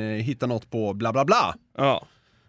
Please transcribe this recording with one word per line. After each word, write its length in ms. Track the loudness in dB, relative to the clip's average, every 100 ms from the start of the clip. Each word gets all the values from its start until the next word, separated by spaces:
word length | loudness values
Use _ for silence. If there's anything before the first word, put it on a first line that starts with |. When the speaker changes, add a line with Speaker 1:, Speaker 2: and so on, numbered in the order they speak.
| -4 -4
Speaker 1:
hitta 240 | -4 -2 -2
något 220 | -2 -4
på 240 | -4 -2
bla, 200 | -2 0
bla, 120 | 2 4
bla." 300 | 4 2 -4 _ 0
Speaker 2:
Ja. 280 | 0 0 -4 _ _ _